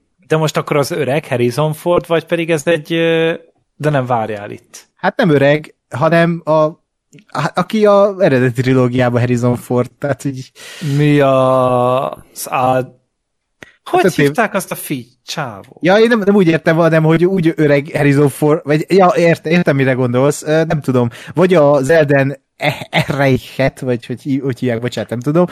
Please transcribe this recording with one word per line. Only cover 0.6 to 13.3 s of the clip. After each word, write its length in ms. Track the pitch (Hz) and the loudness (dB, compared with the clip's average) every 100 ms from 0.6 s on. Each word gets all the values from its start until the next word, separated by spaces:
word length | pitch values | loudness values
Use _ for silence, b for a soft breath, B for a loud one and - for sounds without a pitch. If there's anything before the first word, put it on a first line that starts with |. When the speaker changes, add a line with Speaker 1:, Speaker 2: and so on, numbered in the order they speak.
| 147 147 | -4 -2
Speaker 1:
az 140 | 139 | -2
öreg 360 | 170 127 147 - | -4 -4 -4 -4
Harrison 460 | 123 123 117 156 | -2 -2 -2 -4
Ford, 340 | 151 175 175 170 | -4 -2 -2 0
vagy 180 | 165 156 | -4 -2
pedig 260 | 170 165 | -6 -2
ez 160 | 165 143 | -2 -2
egy, 260 | 170 147 | -4 -2
ö, 400 | 165 165 165 165 165 - _ _ _ | -2 0 0 -2 -4 -12 _ _ _
de 140 | 147 | -2
nem, 160 | 143 127 | -2 -2
várjál 440 | 120 110 104 104 | -2 -4 -8 -10
itt. 380 | 117 _ - - _ | -16 _ -20 -20 _
Speaker 2:
Hát 220 | 180 - | -6 0
nem 120 | 214 | 2
öreg, 440 | 143 139 151 156 _ _ | 4 4 0 -2 _ _
hanem 500 | 123 156 170 170 170 170 | -4 0 2 0 -2 -2
a, 60 | |
a-, 280 | 156 156 165 _ _ _ - _ - 143 - | 0 0 -4 _ _ _ -20 _ -6 -6 -4
aki 320 | 180 220 208 | -4 2 4
a 280 | 202 202 190 | 4 2 2
eredeti 440 | 185 131 127 120 | 0 2 0 0
trilógiában 580 | 127 131 123 123 123 120 | 0 2 2 0 0 0
Harrison 360 | 120 123 123 120 | 0 0 0 -2
Ford, 340 | - 123 120 _ | -2 -4 -4 _
tehát 260 | 143 135 143 | -8 -6 -6
így 260 | 131 131 _ B B 156 143 | -10 -14 _ B B -4 0
Speaker 1:
Mi 240 | 147 147 | 2 4
a-, 880 | 139 135 131 131 127 123 123 127 139 | 4 2 2 2 2 0 0 -2 -4
az 360 | - - - - | -10 -20 -16 -8
á-, 420 | 143 127 131 127 _ _ _ _ | -4 0 -2 -4 _ _ _ _